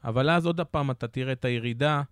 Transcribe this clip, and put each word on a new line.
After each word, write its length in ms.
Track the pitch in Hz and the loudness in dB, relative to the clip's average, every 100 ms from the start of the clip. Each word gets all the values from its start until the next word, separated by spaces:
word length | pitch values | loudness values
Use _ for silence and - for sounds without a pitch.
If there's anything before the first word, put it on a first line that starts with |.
אבל 260 | 127 117 139 | -2 0 4
אז 160 | 170 170 | 4 2
עוד 140 | 170 | -2
הפעם 320 | 165 156 139 | -2 -2 -2
אתה 160 | 127 117 | -2 -4
תראה 260 | 127 131 | -4 -4
את 120 | 127 127 | -2 0
הירידה 560 | 120 120 117 147 147 143 | 0 -2 0 2 2 -2